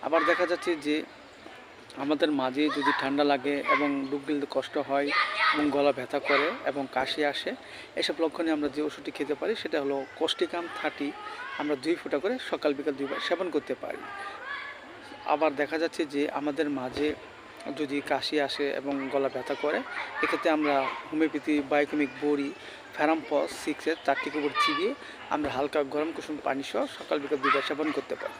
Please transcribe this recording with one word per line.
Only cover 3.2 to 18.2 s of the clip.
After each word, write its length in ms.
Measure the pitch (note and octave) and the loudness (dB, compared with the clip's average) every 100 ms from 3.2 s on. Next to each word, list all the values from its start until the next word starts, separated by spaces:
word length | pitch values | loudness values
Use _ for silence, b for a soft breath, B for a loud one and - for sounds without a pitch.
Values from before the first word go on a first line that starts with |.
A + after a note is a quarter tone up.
| D3 | 4
লাগে 240 | C#3 C3+ C#3+ - | 4 4 0 2
এবং 160 | C#3+ C#3+ C#3 C3+ | 4 4 2 0
বুক 120 | C#3+ C#3 | -4 0
গিলতে 200 | D3 C#3 C3+ | -2 0 -2
কষ্ট 200 | - D#3 C3+ | 0 -2 2
হয় 180 | C#3 C#3+ D3 - - - | 2 2 2 0 2 2
এবং 120 | D3+ D3+ C#3+ | 4 4 6
গলা 160 | C#3+ C#3 | 4 4
ব্যথা 220 | B2+ C#3+ - | 0 -2 2
করে 180 | C#3+ D3+ B3 C#3+ | 4 4 0 -2
এবং 120 | C#3 C3+ - | -2 -2 0
কাশি 260 | C3+ - D3 | 0 0 0
আসে, 200 | C#3 - B3+ B B B - | 0 -4 -6 B B B -4
এসব 140 | E3 D#3 | -2 2
লক্ষণে 260 | E3 D3+ E3 D3+ | 0 2 0 2
আমরা 140 | D3 D3 | 0 0
যে 60 | D3+ | -2
ওষুধটি 240 | - - - | -2 -10 -6
খেতে 180 | C#3 D3 | -2 -2
পারি 140 | E3+ A3+ | 0 -2
সেটা 160 | - D#3+ | -2 -2
হলো 140 | C#3 C#3 C3+ - | 0 -2 -4 -2
কোস্টিকাম 440 | D#3 - E3+ F3 E3+ - | -2 2 0 0 -6 -2
থার্টি, 300 | D#3 - C#3+ - - B - - | -4 -2 -4 -4 -10 B -10 -4
আমরা 140 | D3 C#3+ | -2 0
দুই 120 | C#3+ E3+ | 0 -2
ফোঁটা 160 | D#3 D3 | 0 0
করে 120 | F#3 B3+ - | 0 -2 -2
সকাল 220 | D3+ D3+ C#3 | 0 2 2
বিকাল 160 | C#3+ C3+ | -2 -2
দুইবার 200 | C3+ C3+ - | -2 -2 0
সেবন 200 | E3+ F#3 D#3 | 0 2 0
করতে 180 | - C3 | -2 -6
পারি। 180 | - - - - - - C5 C5 - - - - - - - | -4 -8 -8 -10 -10 -10 -8 -8 -8 -12 -16 -16 -16 -10 0
আবার 180 | D3 D#3 C#3 | 4 4 2
দেখা 160 | C#3+ D#3+ | -2 0
যাচ্ছে 180 | D#3+ - D#3+ | -2 -2 -2
যে 80 | C#3+ D3 C#3+ | 0 0 0
আমাদের 280 | D3 C#3+ D3+ C#3 | -2 0 0 0
মাঝে 280 | B2+ B2 D3+ D3 - - - - - C#3+ | -4 0 -2 -2 -10 -18 -18 -14 -10 -4
যদি 180 | D3+ C#3+ C#3 | -2 -2 0
কাশি 240 | C#3 | 0